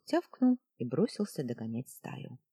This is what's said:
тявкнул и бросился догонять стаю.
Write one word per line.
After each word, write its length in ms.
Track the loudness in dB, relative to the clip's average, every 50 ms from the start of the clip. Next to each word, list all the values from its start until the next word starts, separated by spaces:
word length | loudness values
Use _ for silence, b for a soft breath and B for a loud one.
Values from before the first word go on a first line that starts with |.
| _
тявкнул 540 | 0 0 0 0 -2 -2 4 6 6 6 4 _ _ _ -6
и 60 | -6
бросился 600 | -2 2 2 2 2 2 -2 -4 -4 -2 -4 -4
догонять 440 | -4 -2 -4 -4 -4 -4 -4 -4 -6
стаю. 500 | -12 -12 -10 -10 -10 -10 -10 -12 -14 -16 _ _